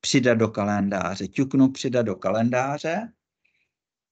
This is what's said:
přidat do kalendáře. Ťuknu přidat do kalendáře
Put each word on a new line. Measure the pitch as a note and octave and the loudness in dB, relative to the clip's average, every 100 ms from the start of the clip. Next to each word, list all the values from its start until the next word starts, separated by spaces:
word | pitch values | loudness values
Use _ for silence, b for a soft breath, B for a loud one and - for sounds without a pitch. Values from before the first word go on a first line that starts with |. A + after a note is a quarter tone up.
přidat | - C#3 A#2+ A2+ | 0 2 4 4
do | A2 | 2
kalendáře. | A2 G2+ G#2 G2 G2 F2 G2 G2+ | 0 -2 0 0 -2 -4 -6 -6
Ťuknu | - C3+ C3+ C3+ | -4 0 4 4
přidat | C3+ C#3+ B2 A2+ | 2 -2 0 0
do | F#2 | -2
kalendáře | F#2 G#2+ A#2 B2 C3+ D3 D#3+ F3+ A#3 _ _ _ _ _ _ _ _ _ _ | -2 0 2 0 -2 -4 -4 -6 -8 _ _ _ _ _ _ _ _ _ _